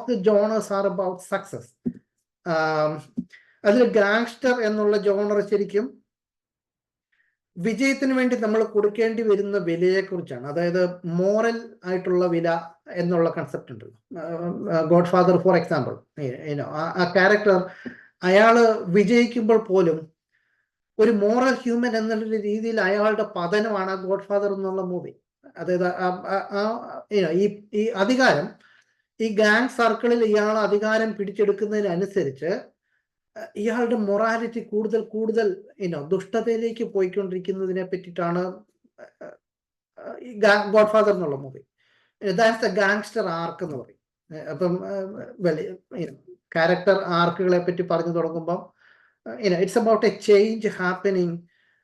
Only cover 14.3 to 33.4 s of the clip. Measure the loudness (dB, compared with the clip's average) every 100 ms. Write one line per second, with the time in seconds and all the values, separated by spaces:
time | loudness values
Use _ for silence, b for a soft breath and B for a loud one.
14.3 | -8 -6 -6 -2 0 4 4 4 4 4
15.3 | 4 4 2 2 -2 -4 -8 -14 -10 -8
16.3 | -8 -8 -6 -6 -6 -6 -2 0 4 4
17.3 | 4 4 2 0 B B B B B 2
18.3 | 6 6 6 6 4 0 2 4 4 4
19.3 | 2 2 2 4 2 4 2 -4 _ _
20.3 | _ _ _ _ _ _ 2 4 4 2
21.3 | 2 2 0 0 0 0 0 -2 -2 -2
22.3 | -4 -2 -2 -2 0 0 2 2 0 -2
23.3 | -4 -2 0 0 -2 -4 -4 -4 -4 -2
24.3 | -2 0 -2 -4 -4 -4 -6 -8 -16 _
25.3 | _ -20 -10 -2 0 0 -2 -4 -4 -4
26.3 | -6 -4 -4 -4 -6 -10 -14 -4 0 0
27.3 | 2 0 -2 -6 -4 -2 0 0 4 4
28.3 | 2 -2 -10 b b b b b -6 -4
29.3 | 2 4 4 0 0 0 2 0 2 2
30.3 | 2 2 0 2 0 0 0 -2 -4 -6
31.3 | 0 0 0 0 0 0 -2 -2 -2 -2
32.3 | -4 -4 -4 -8 _ _ _ _ _ _
33.3 | -18